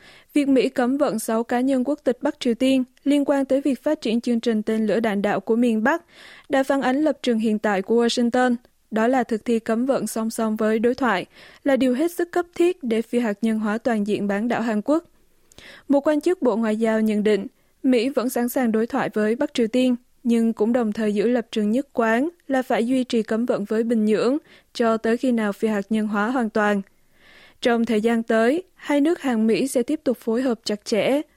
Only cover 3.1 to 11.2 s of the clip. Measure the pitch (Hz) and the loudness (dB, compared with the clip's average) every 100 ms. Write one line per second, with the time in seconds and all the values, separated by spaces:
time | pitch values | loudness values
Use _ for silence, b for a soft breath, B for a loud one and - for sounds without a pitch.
3.1 | 285 277 277 269 269 294 247 294 311 240 | 0 2 0 0 0 0 -2 -2 -2 -2
4.1 | 233 247 233 240 220 214 220 214 196 226 | -2 0 -2 0 -2 -2 -2 0 0 0
5.1 | 202 208 185 - 226 247 220 226 330 B | -2 -2 -2 -2 0 2 2 0 -2 B
6.1 | B B B B 269 269 277 254 262 311 | B B B B 0 2 0 0 0 0
7.1 | 262 247 226 220 214 214 196 196 233 233 | 0 -2 0 0 0 -2 -2 0 2 2
8.1 | 240 240 254 254 240 _ _ - 214 226 | 0 0 2 0 0 _ _ -6 -2 2
9.1 | 262 233 220 - 226 - 226 262 247 214 | 0 0 -4 -2 -2 0 -2 0 -2 -2
10.1 | 233 220 - 226 220 220 220 240 262 254 | -4 -6 -2 -2 0 0 0 0 0 0
11.1 | 202 | 0